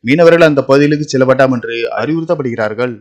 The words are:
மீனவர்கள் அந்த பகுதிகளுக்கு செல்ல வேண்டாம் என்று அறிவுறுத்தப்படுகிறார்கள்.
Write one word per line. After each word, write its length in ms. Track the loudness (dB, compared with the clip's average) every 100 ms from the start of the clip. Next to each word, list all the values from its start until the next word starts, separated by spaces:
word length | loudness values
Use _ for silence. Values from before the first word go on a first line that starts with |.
மீனவர்கள் 440 | -2 2 4 6 4
அந்த 120 | 2
பகுதிகளுக்கு 420 | 2 2 2 0 -2
செல்ல 120 | -2
வேண்டாம் 300 | 0 2 2 0
என்று 200 | -4 -4 -6 -6
அறிவுறுத்தப்படுகிறார்கள். 920 | -4 -6 -4 -4 -4 -4 -6 -4 -6 -8